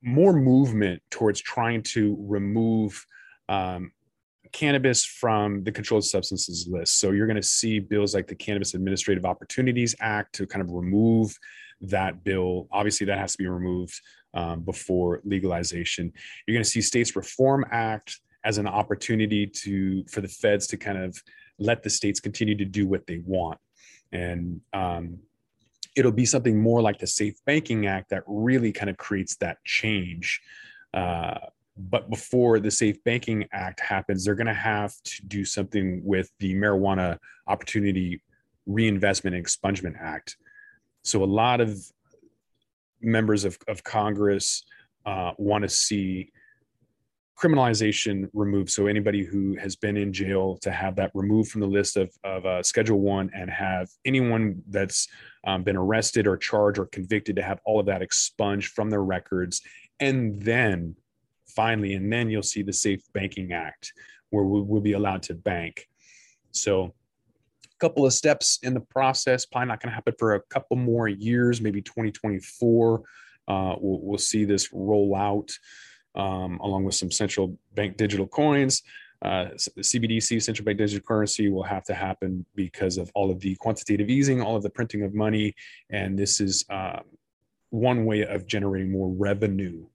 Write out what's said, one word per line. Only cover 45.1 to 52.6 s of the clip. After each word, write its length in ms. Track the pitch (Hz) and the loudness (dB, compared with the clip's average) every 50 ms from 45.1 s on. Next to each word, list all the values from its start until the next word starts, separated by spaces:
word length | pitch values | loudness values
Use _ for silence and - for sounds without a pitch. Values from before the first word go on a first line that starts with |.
| 98 92 92 87 - - | -4 -4 -4 -4 -4 -2
wanna 320 | 104 101 104 104 101 95 | 0 0 2 2 0 0
see 600 | - - - - 107 101 95 95 92 92 92 - _ _ _ _ _ _ _ _ _ _ _ _ _ _ _ _ _ _ _ _ _ | 0 0 0 0 0 0 0 -2 -2 -4 -6 -10 _ _ _ _ _ _ _ _ _ _ _ _ _ _ _ _ _ _ _ _ _
criminalization 960 | - - 170 156 143 127 120 113 101 110 107 104 - - 113 101 98 95 101 - | 2 4 4 6 6 6 4 4 4 2 2 2 0 0 -2 -2 -2 -4 -4 -2
removed. 360 | 104 104 101 101 101 98 95 | -2 0 2 2 0 0 0
So 160 | - - 98 | 0 0 2
anybody 380 | 101 104 104 101 104 101 101 95 | 2 2 2 2 2 0 0 -2
who 320 | 85 95 98 98 98 98 | -2 -2 -2 0 0 -2
has 200 | 95 - 98 95 | -4 -4 -8 -8
been 220 | _ - 104 101 104 | _ -4 -2 0 0
in 160 | 101 101 95 | -2 -2 -2
jail 460 | 92 98 92 98 95 95 95 92 87 | -4 -2 0 0 0 0 0 -4 -4
to 80 | - 101 | -4 -6
have 260 | 90 - 95 95 92 98 | -4 -2 -4 -2 -2 -2
that 120 | 98 98 _ | -2 -2 _
removed 340 | 101 95 101 104 107 110 110 | -2 0 2 4 2 2 2
from 120 | - 110 | 0 -2
the 60 | 104 98 | 0 2
list 300 | 98 101 98 - - 101 | 2 2 2 2 2 0
of, 160 | 95 90 _ _ - | 0 0 _ _ -8
of, 220 | 98 95 95 90 | -6 -6 -4 -2
uh, 160 | 92 92 90 | -2 -2 0